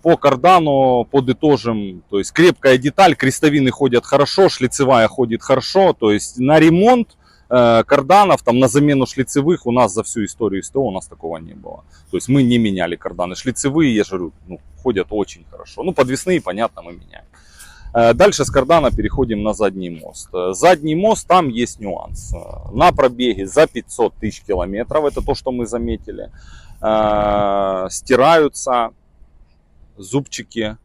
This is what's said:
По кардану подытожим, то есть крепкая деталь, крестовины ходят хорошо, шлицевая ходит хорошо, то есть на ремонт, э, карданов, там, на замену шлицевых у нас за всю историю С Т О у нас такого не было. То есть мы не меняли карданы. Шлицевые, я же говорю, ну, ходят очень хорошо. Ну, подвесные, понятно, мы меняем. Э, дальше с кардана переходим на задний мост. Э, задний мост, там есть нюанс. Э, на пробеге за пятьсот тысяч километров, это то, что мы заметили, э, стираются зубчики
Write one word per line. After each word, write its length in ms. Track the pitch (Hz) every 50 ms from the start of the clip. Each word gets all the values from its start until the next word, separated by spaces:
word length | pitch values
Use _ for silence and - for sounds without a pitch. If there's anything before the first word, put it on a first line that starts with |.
По 140 | - 165 165
кардану 880 | - - 143 135 123 127 180 185 175 160 151 139 135 135 131 123 120 113 _
подытожим, 920 | - 139 127 123 127 _ - 151 143 123 - 120 113 107 104 98 92 87 _ _
то 80 | - 101
есть 140 | 92 -
крепкая 460 | _ - 170 180 139 _ - 135 127 131
деталь, 360 | 127 147 - - 190 175 143
крестовины 560 | - - 135 - - - 151 147 151 135 127
ходят 340 | - - 139 131 120 120 -
хорошо, 440 | - - 139 143 - - - 190 165
шлицевая 600 | - - 127 123 - - 139 127 131 117 113 107
ходит 340 | - - 127 113 113 110
хорошо, 500 | - - 135 127 127 - - 190 196 175
то 200 | - _ 117 107
есть 260 | 104 104 - - - 123
на 220 | 127 139 156 160
ремонт, 560 | 156 165 165 175 202 233 254 240 226 _ _ _ _ _ _ _ _ _
э, 340 | 120 127 120 117 117 113 110
карданов, 560 | - 143 143 135 135 180 202 202 185 151 -
там, 160 | - - 117 123
на 100 | 135 123
замену 380 | 110 143 143 147 143 135 127
шлицевых 600 | - - 135 127 - - 143 139 160 170 151 _
у 60 | 120
нас 220 | 117 127 120 104 -
за 80 | 113
всю 220 | 107 - - 117 104
историю 380 | 95 - _ 113 101 95 95
С 80 | - -
Т 80 | _ 135
О 40 |
у 80 | 135 113
нас 160 | 95 92 -
такого 320 | - - _ - 82 82 82
не 160 | 82 82 82
было. 300 | 82 - 80 - - _ _ _ _ _ _
То 60 | - 87
есть 100 | - -
мы 140 | 131 143
не 160 | 131 120 120 117
меняли 380 | 113 104 95 92 87 85 87
карданы. 380 | - - 95 87 87 90 90 92
Шлицевые, 600 | - - 127 117 - - 139 135 160 160 135 113
я 100 | 104 101
же 60 | -
говорю, 220 | 98 90 90 80 _ _ _
ну, 140 | 92 90 76 _ - - -
ходят 240 | - 131 113 92 87 _
очень 340 | 104 107 95 - - 87 80 -
хорошо. 320 | - - - - - 98
Ну, 100 | 131 185
подвесные, 480 | 175 - 131 123 131 131 - 185 185 151
понятно, 420 | - 92 90 101 117 113 _ 85
мы 100 | 82 85
меняем. 320 | 87 - - - - - - _ _ _ _ - _ - - - - - - - -
Э, 200 | 117 117 117 117
дальше 300 | 120 185 208 180 - 139
с 60 | -
кардана 400 | - 143 127 135 170 165 147 120
переходим 520 | 104 - 104 120 - 143 131 117 110 104
на 100 | 107 107 104
задний 360 | - 107 98 95 95 92 87
мост. 380 | 85 78 - - 78 - - _ -
Э, 180 | 92 90 92
задний 440 | 95 - 139 175 185 151 147 156 151
мост, 320 | 170 196 220 220 - - -
там 200 | 170 185 165 135
есть 320 | 113 117 120 - - -
нюанс. 520 | 107 98 87 - - - - - - - -
Э, 40 | 85 - - - - - -
на 200 | 98 117 156 -
пробеге 540 | 143 - 139 127 123 120 123 123 101 95 95
за 200 | 95 - 143 160
пятьсот 480 | - _ 120 - _ - - 117 98 - -
тысяч 220 | - 107 - -
километров, 640 | - - 98 90 87 92 98 104 123 - - 156 151
это 180 | 143 139 131
то, 120 | 117 143 135
что 180 | - - 131
мы 140 | 127 123 120
заметили, 640 | 104 117 117 117 117 113 - - 107 101 107 104 - - - - - - - - - - -
э, 1040 | - 110 107 110 107 107 104 104 104 104 101 104 101 101 98 101 98 95 95 92 92 92
стираются 1000 | - - - - 131 120 131 156 170 165 151 139 _ - - 135 127 123 117 110 _ _ _ _ _ _ - _ _ - - _ _ _ _ _ _ _ - _ _
зубчики 800 | 104 98 95 113 143 135 _ - - 110 _ - 113 107 107 110 _